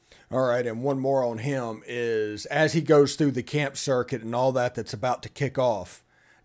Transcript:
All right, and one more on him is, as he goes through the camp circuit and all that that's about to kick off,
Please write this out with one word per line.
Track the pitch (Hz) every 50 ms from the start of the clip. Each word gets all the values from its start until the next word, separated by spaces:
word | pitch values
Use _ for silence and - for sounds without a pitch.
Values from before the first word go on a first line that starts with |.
| _ _ - - _ -
All | 117 131 131
right, | 123 120 127 120
and | 117 113 117
one | 131 143 139 135
more | 131 135 139 135 123
on | 120 113 107
him | 117 143 139 131 120 113 110 107 -
is, | - 120 120 117 117 113 110 107 107 104 101 -
as | - 143 147 156 - -
he | 165
goes | 143 156 151 143 143 135 -
through | - 151 139
the | 120 123
camp | 120 - 147 147 143 135 - -
circuit | - 143 131 123 120 - 139 113
and | 113 113 120
all | 123 131 131
that | 127 127 123 120 -
that's | 120 107 -
about | - 101 127 123 123 -
to | - -
kick | - - 143 127 - 135
off, | 127 123 107 95 87 - - - - _ _ _ _ _ _ _